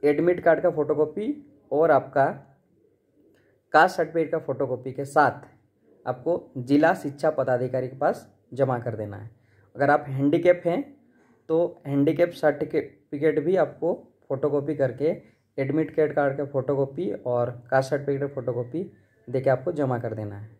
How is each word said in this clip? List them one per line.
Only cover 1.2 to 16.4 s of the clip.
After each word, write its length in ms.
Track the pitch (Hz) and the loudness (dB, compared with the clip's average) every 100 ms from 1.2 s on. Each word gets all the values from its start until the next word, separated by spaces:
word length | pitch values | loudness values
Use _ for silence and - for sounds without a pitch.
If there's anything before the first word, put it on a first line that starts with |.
| 220 294 - _ _ | -6 -6 -12 _ _
और 200 | 139 160 | 2 4
आपका 340 | 139 - 143 139 143 - _ _ _ _ _ _ _ _ _ _ _ _ | 4 4 0 0 0 -16 _ _ _ _ _ _ _ _ _ _ _ _
कास्ट 240 | 156 180 185 | 4 6 2
सर्टिफिकेट 340 | 160 160 151 | -2 -2 -2
का 80 | 160 | -2
फोटोकॉपी 520 | - 135 135 127 131 | -4 -4 -4 -4 -8
के 140 | 131 139 | -8 0
साथ 420 | 151 139 - - _ _ _ _ _ - | 4 4 2 -18 _ _ _ _ _ -8
आपको 440 | 127 160 175 - 131 | -6 -2 -4 -4 -10
जिला 360 | 123 143 160 | 2 4 4
शिक्षा 360 | 190 147 139 160 | 2 -4 -2 -2
पदाधिकारी 580 | 156 131 123 127 127 127 | 0 0 0 0 -4 -6
के 100 | 135 | -2
पास 300 | 147 233 - _ _ | -2 -2 -10 _ _
जमा 260 | 123 131 123 | -2 0 0
कर 160 | 120 110 | -4 -8
देना 220 | 104 101 | -10 -12
है। 140 | 107 _ _ _ _ - | -16 _ _ _ _ -2
अगर 140 | 139 | 2
आप 160 | 147 143 | 2 0
हैंडीकैप 540 | 135 143 165 175 175 170 | 0 2 4 4 4 2
हैं 160 | 277 285 - _ _ _ _ _ | -2 -4 -14 _ _ _ _ _
तो 340 | 160 170 - 143 | 0 0 -4 -2
हैंडीकैप 440 | 139 143 156 170 | 2 2 4 0
सर्टिफिकेट 1080 | - 151 143 - 156 - _ _ 143 156 147 | 2 0 0 -2 -2 -4 _ _ 0 0 2
भी 160 | 147 185 | 0 0
आपको 380 | 147 - 160 - - _ _ | 0 -2 -4 -4 -8 _ _
फोटोकॉपी 460 | 135 151 143 139 143 | -2 0 0 -2 -2
करके 640 | 131 120 147 196 - _ _ - | -2 0 -2 -2 -10 _ _ -6
एडमिट 380 | 135 151 151 - | -2 -2 -2 0
कार्ड 380 | 151 147 143 | 0 2 0
का 80 | 139 | -2